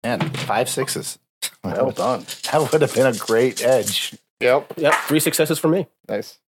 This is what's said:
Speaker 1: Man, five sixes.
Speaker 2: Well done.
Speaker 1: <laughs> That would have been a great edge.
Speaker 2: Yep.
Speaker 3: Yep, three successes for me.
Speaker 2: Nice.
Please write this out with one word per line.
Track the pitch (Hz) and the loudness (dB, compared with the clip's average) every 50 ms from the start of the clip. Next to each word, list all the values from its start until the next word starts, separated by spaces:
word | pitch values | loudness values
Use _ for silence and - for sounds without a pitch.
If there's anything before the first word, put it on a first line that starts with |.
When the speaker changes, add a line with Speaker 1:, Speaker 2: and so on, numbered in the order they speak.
| - | -2
Speaker 1:
Man, | 233 - - 165 151 | -4 -2 -2 -4 -4
five | 131 - - - 101 110 123 - | -4 -6 -4 -2 0 0 0 -2
sixes. | - - 131 - - - - - - _ _ _ _ _ - - - _ - | -2 -4 -4 -4 -6 -8 -8 -10 -14 _ _ _ _ _ -12 -12 -12 _ -8
Speaker 2:
Well | 90 82 95 131 135 | -6 -2 0 -2 -2
done. | - - 131 123 127 98 85 - - | -2 -2 -2 -2 -2 -2 -6 -12 -12
Speaker 1:
<laughs> | - - - | -10 -6 0
That | - 156 156 - | 0 0 2 2
would | 151 156 | 2 2
have | 143 120 - | 2 2 2
been | 220 - | 2 2
a | 131 117 | 2 2
great | 95 - - 113 113 127 131 110 - 113 | 0 -2 0 2 4 4 2 0 0 2
edge. | 120 131 104 101 - - - - - - - _ _ _ _ | 4 4 4 2 0 -4 -4 -6 -6 -10 -16 _ _ _ _
Speaker 2:
Yep. | 123 123 127 147 - - - | 2 4 4 4 2 -4 -6
Speaker 3:
Yep, | - 156 147 156 - - | 0 2 2 2 2 0
three | - 147 156 | 0 0 2
successes | - 160 - - 160 151 160 - | 2 0 2 0 0 0 0 0
for | - | 2
me. | 156 165 196 160 _ _ _ _ | 2 2 2 0 _ _ _ _
Speaker 2:
Nice. | - 110 104 107 - - _ _ _ | -8 -6 -6 -6 -10 -18 _ _ _